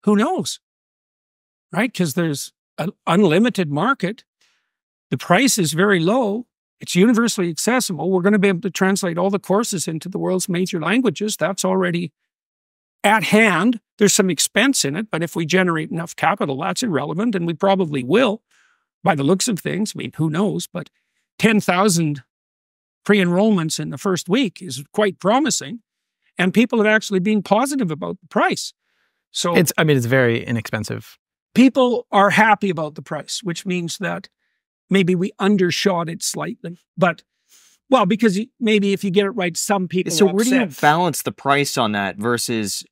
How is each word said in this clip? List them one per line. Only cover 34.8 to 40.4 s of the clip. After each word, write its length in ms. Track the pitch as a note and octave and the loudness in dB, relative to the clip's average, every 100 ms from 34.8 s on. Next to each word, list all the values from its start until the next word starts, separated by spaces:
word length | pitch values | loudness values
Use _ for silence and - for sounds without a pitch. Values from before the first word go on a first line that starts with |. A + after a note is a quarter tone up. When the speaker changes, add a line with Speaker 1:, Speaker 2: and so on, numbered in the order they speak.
| _ | _
Speaker 1:
maybe 240 | F#3+ F3+ | 2 2
we 160 | F3+ G3 - | 0 -2 -2
undershot 720 | G3 G#3 F3+ - G3 F3 E3 | 0 2 2 0 0 -2 -6
it 140 | E3+ | -8
slightly. 560 | - - D3+ A#3+ E3+ F3 _ - | -8 -6 -10 -10 -14 -16 _ 0
But, 240 | F3+ D#3+ _ _ _ _ _ _ _ | 0 0 _ _ _ _ _ _ _
well, 180 | C4 F#3+ | 2 4
because 300 | G3+ A#3 F#3 | 2 2 0
y-, 120 | A3+ _ | -6 _
maybe 320 | A3 G#3+ G3 | 0 2 2
if 100 | G3 | -2
you 60 | G3+ | 0
get 140 | F#3 G3 | 0 0
it 40 | |
right, 260 | G3+ F3+ E3+ | -2 -4 -4
some 320 | - G3+ F3+ | -2 -2 0
people 240 | F3+ - | -4 -2
Speaker 3:
So 140 | - G3 | 2 2
Speaker 1:
will 80 | |
Speaker 3:
where 100 | F#3+ | 2